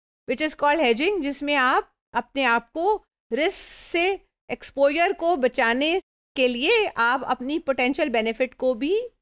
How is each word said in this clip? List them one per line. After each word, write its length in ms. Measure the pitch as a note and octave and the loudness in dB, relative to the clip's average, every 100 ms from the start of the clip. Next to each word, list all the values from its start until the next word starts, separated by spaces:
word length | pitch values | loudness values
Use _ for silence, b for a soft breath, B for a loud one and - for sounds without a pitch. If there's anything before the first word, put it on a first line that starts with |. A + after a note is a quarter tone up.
| _ _ - | _ _ -8
which 120 | B3+ | -4
is 140 | D#4 - | -2 0
called 300 | C#4+ D4 C4+ | 0 2 2
hedging, 360 | A3+ D#4+ G#4 | 2 0 0
जिसमें 340 | C#4+ C#4 C#4+ D4 | -2 -4 -2 0
आप 360 | B3+ E4+ G4+ _ _ | 2 0 -2 _ _
अपने 300 | A3+ A#3+ C4+ | -6 -4 -2
आप 280 | C4 A#3 A#3 | 0 0 -2
को 340 | D#4 F4+ G#4 - _ _ | -4 0 -2 -4 _ _
रिस्क 400 | A#3 E4 F#4+ - | -2 0 0 0
से, 480 | - - E4+ F4 F#4+ - _ _ | -2 -2 0 0 -2 -8 _ _
एक्सपोजर 640 | - - - C#4 D4+ F4 | -10 -8 0 2 4 0
को 240 | - E4 F4 | 0 0 2
बचाने 640 | B3 B3 A#3 A#3+ D4+ F4+ - _ _ - | 0 0 0 2 0 0 -4 _ _ 0
के 120 | B3+ | 0
लिए 380 | A#3+ D4 A#4 G#4 | 0 2 2 0
आप 380 | - A#3 C4 | 0 0 0
अपनी 360 | B3+ B3+ B3 D#4 | -2 -6 -4 -6
पोटेंशियल 500 | - C4 B3 C#4+ D4+ | -2 0 0 0 0
बेनिफिट 440 | A#3 A3 A3+ B3+ | 0 -2 -2 -4
को 200 | - B3+ | -2 -2
भी 280 | B3 C#4 G4+ A#4+ - | -2 -2 -2 -4 -14